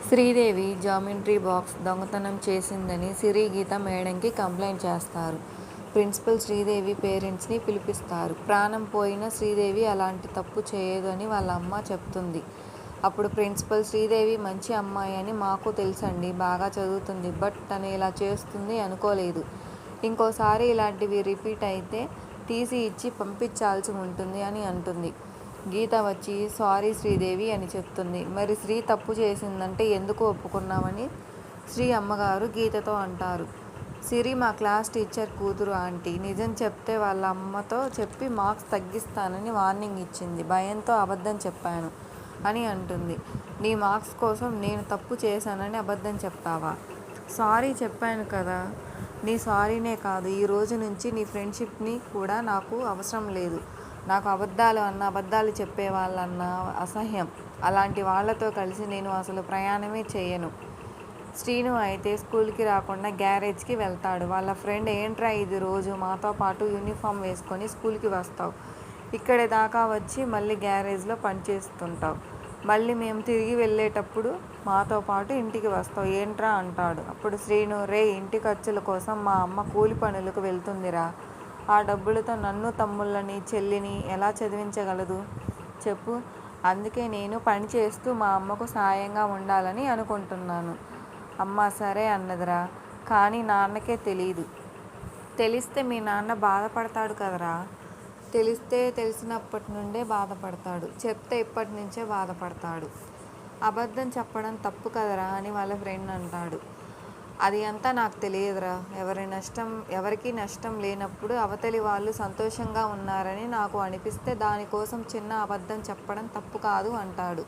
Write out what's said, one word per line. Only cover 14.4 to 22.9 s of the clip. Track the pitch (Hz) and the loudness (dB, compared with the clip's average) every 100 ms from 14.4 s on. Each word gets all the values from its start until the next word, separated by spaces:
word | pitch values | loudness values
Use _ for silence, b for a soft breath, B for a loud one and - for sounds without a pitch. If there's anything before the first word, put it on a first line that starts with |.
| 202 190 185 | 0 -4 -2
అమ్మాయి | 220 196 196 196 190 | 0 0 -2 -2 -2
అని | 196 | -2
మాకు | 220 196 190 220 | 0 0 2 0
తెలుసండి, | 208 196 190 202 180 175 | 0 0 0 -2 0 -2
బాగా | 180 180 180 196 | 0 2 2 0
చదువుతుంది, | 202 190 196 190 185 180 | 0 0 0 -2 -4 -4
but | 160 202 202 - | 0 0 0 -6
తను | 196 196 | -4 -2
ఇలా | 190 190 180 | 0 0 2
చేస్తుంది | 196 202 - 202 202 226 | 0 0 -4 -6 -2 -2
అనుకోలేదు. | 196 185 208 196 180 165 147 B B B B B | -2 2 2 4 2 -2 -4 B B B B B
ఇంకోసారి | 226 226 226 220 220 214 240 | -2 4 2 4 4 6 6
ఇలాంటివి | 226 208 196 208 202 | 6 4 2 2 2
రిపీట్ | 196 196 220 214 | 2 0 -2 -2
అయితే | 208 190 180 214 285 B B B - | -2 -2 -4 -4 -4 B B B -2
టీసీ | 233 240 254 | 0 2 2
ఇచ్చి | 220 | 0